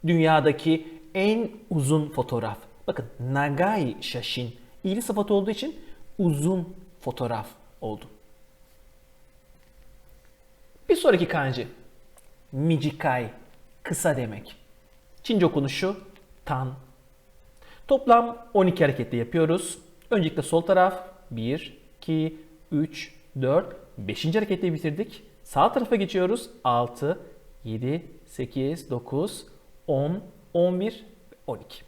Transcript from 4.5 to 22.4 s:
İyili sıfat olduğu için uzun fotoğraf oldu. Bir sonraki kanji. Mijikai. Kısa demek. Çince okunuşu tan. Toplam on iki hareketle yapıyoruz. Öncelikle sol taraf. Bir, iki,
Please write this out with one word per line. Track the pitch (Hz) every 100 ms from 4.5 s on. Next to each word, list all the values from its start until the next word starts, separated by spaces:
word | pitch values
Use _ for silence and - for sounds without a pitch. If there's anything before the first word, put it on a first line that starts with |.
| - - -
İyili | 190 196
sıfat | 233 233 208
olduğu | 202 196
için | 214 294 - - - - -
uzun | 180 143 156 190 175 - - -
fotoğraf | - - 123 113 110 - - -
oldu. | 117 107 - - - - - _ - - - - _ _ - - _ - - - - - - - - _ _ - - - -
Bir | 330
sonraki | 302 190 170
kanji. | 160 135 127 123 - - - - - - - -
Mijikai. | 131 156 160 147 139 151 127 113 - - - - -
Kısa | - 170 170 135
demek. | 117 104 - - - - _ - _ -
Çince | - 220 175
okunuşu | 160 139 - 185 202 - - - -
tan. | - 131 131 131 - - _ - _ - - - - - -
Toplam | 269 269 233 233 233 -
on | 202 185
iki | 180
hareketle | 147 131 117 120
yapıyoruz. | 113 170 160 175 - - - - -
Öncelikle | 220 160 160
sol | 135 165
taraf. | 165 185 185 185 - - -
Bir, | 113 113 147 - - - _
iki, | - 160 160 160